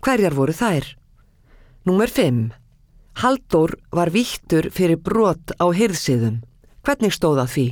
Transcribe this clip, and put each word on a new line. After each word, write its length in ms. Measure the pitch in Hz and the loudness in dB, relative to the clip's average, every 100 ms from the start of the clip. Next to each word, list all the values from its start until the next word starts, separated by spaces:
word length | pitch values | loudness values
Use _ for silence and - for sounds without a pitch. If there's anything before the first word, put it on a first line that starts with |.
| - | 0
Hverjar 320 | 254 190 143 | 2 2 2
voru 160 | 135 | -2
þær? 320 | 160 240 160 - - _ _ _ _ _ - - - - | 0 -2 -2 -4 -14 _ _ _ _ _ -20 -20 -8 0
Númer 240 | 185 233 | 2 2
fimm. 420 | - 180 123 113 - _ _ _ - _ - | 2 0 0 -2 -8 _ _ _ -20 _ -4
Halldór 640 | 240 262 - 165 160 - - | -2 -2 0 0 0 -2 -8
var 160 | 165 170 | -2 0
víttur 560 | 185 240 - - 160 147 | 0 -2 -6 -2 0 0
fyrir 240 | - 185 165 | 0 0 0
brot 540 | - 220 214 160 - - | 0 0 0 0 -6 -2
á 160 | 175 | 0
hirðsiðum. 720 | 175 220 165 - 123 113 113 - _ _ - | 2 0 -2 -2 0 0 -2 -10 _ _ -8
Hvernig 300 | - 285 214 - | -4 0 0 0
stóð 240 | 170 143 | 0 0
á 60 | 123 | 0
því? 200 | - 123 | -2 -2